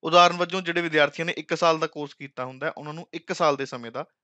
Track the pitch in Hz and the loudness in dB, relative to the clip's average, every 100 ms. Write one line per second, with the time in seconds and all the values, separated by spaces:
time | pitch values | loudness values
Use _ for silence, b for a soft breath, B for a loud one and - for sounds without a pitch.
0 | 160 170 175 175 175 185 170 170 170 156 | 4 6 6 4 -2 -2 -2 -2 0 2
1 | 143 - 175 - 156 165 170 160 160 - | 2 0 -6 -6 -4 0 2 2 -2 -6
2 | 143 - 139 - 127 131 151 - 147 156 | -12 -12 -16 -10 -10 -6 -8 -8 -12 -12
3 | - 165 - 185 165 139 135 127 120 123 | -12 -14 -10 0 2 2 -4 -8 -10 -10
4 | 156 _ | -12 _